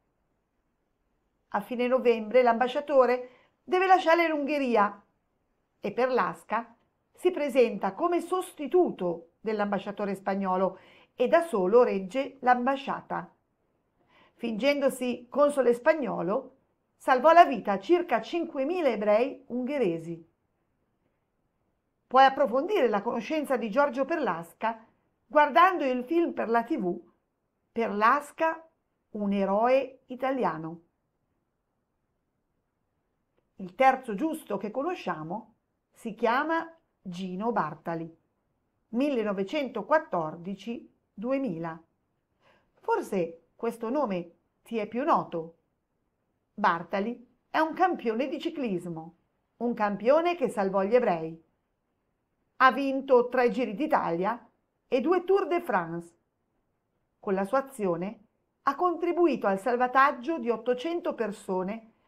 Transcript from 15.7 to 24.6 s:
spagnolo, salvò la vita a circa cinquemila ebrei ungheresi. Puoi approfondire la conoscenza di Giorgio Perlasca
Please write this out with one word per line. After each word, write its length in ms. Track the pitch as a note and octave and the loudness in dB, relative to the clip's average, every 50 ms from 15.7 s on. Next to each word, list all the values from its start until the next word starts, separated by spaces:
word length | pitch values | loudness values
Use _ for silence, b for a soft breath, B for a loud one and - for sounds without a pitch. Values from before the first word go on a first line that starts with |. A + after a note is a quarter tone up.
| A#3+ | 2
spagnolo, 840 | A#3+ - D#4 D#4+ D#4+ C4 G3 E3+ F3+ E3+ F3 G#3 C4+ C4 - _ _ _ _ _ _ _ _ _ _ | 2 2 0 0 2 0 -4 -4 -4 -2 -2 -2 -2 -4 -6 _ _ _ _ _ _ _ _ _ _
salvò 340 | - D4+ C4 B3+ A#3+ D#4+ | 0 2 2 4 6 6
la 140 | E4 E4+ F4 | 10 10 8
vita 280 | C#4 C4+ G3 - G#3+ G3 | 8 6 -4 -2 -4 -4
a 60 | G3 | -4
circa 400 | - - F4 F4 F4 - B3 A3 | 2 2 2 2 2 0 -2 -2
cinquemila 720 | A3 - D#4+ E4+ D#4+ - - C#4+ C4 D4 F4+ F#4 D#4+ C4 | -2 -4 -6 -6 -6 -4 -4 -4 -4 -2 -2 0 0 0
ebrei 540 | A3 G3 G#3 G#3 G#3 A3 B3+ C#4+ C4+ - - - | 0 0 2 2 4 4 2 0 -4 -10 -14 -10
ungheresi. 800 | A#3 B3 B3+ A#3+ D4 C#4+ A#3+ F3+ E3 E3 D#3 E3+ E3+ D#3+ - _ _ _ _ _ _ _ _ _ _ _ _ _ _ _ _ _ _ _ _ _ _ _ _ _ _ _ _ _ _ _ _ _ _ _ _ - | -8 -6 -4 -4 -2 0 0 0 0 -2 -6 -10 -12 -12 -14 _ _ _ _ _ _ _ _ _ _ _ _ _ _ _ _ _ _ _ _ _ _ _ _ _ _ _ _ _ _ _ _ _ _ _ _ 2
Puoi 180 | - C4 C4+ | 6 8 8
approfondire 640 | C4+ C4+ D4 C#4+ G3+ A3+ C4+ D4+ F#4 G#4+ F#4 C4+ A3+ | 8 6 4 0 2 2 -2 -2 0 0 2 2 2
la 120 | G#3 G3 | 2 0
conoscenza 560 | G#3 A#3 - A#3 G#3 - D#4 D#4 C#4 - C4+ A#3+ | -2 -2 -6 -6 -4 -4 -4 -4 -2 -2 -2 -2
di 120 | A3+ A3 | -2 -2
Giorgio 360 | G3 C4+ C#4+ C#4+ A3+ C4+ C4+ | 2 2 2 2 2 -2 -2
Perlasca 800 | C4+ E4 E4 C#4 G3+ E3+ E3 E3 - - - | -2 -2 -2 -2 -2 -4 -4 -8 -14 -14 -6